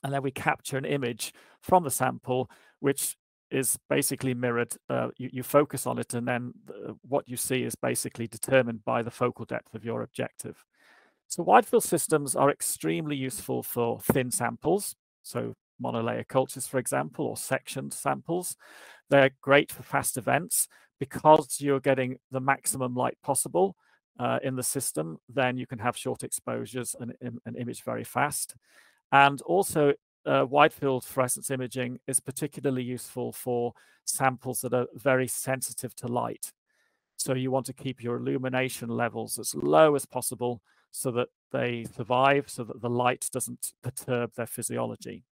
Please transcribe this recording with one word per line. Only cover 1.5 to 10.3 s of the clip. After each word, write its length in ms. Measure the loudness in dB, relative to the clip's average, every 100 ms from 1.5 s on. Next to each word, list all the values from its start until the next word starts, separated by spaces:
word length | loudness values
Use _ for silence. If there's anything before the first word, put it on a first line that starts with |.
| _
from 220 | 2 2
the 60 | 2
sample, 600 | 0 0 -2 -2 -2 -2 -8 -20 _
which 360 | -2 0 -4 -8 _ _ _
is 280 | -2 -2 -4 _
basically 460 | 0 0 -2 -2
mirrored. 400 | 0 0 0 -2 -4 _
Uh, 200 | -2 -2 -6
you, 140 | -8
you 100 | -8
focus 440 | 4 4 4 0 -4
on 120 | -4
it, 160 | -4
and 120 | -4 -2
then, 260 | -2 -4 -12 -18
uh, 240 | -14 -12 -12 -2
what 220 | -2 -2
you 80 | -8
see 260 | -2 -2
is 120 | -2
basically 520 | -2 -2 -2 -4 -6 -8
determined 580 | -8 4 4 4 -2
by 180 | -2 -2
the 80 | -2
focal 340 | -2 -2 -2
depth 300 | -8 -8 -8
of 100 | -12
your 180 | -8 -6
objective. 600 | -8 -6 -8